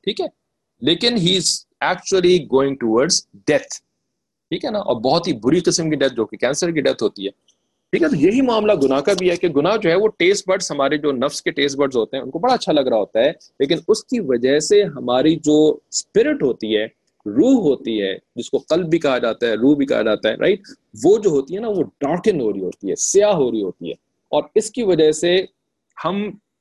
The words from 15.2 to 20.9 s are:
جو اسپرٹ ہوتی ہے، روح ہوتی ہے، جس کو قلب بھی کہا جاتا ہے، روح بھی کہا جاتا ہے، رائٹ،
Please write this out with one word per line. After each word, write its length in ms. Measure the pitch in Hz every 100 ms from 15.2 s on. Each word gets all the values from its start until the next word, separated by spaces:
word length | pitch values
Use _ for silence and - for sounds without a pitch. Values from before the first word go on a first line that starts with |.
| 156 160
جو 420 | 147 151 156 151 _
اسپرٹ 540 | - - 202 277 285
ہوتی 340 | 147 - - 107
ہے، 80 | 113 _ _ _ 104
روح 360 | 110 240 262 160
ہوتی 320 | 127 117 110
ہے، 160 | 98 92 _ -
جس 140 | -
کو 80 | 135
قلب 280 | - 165 170
بھی 140 | 165
کہا 180 | 143 127
جاتا 300 | 120 110 120
ہے، 60 |
روح 220 | 107 131 147
بھی 100 | 135
کہا 160 | 117
جاتا 280 | 110 104 107
ہے، 60 | -
رائٹ، 260 | 165 202 - - _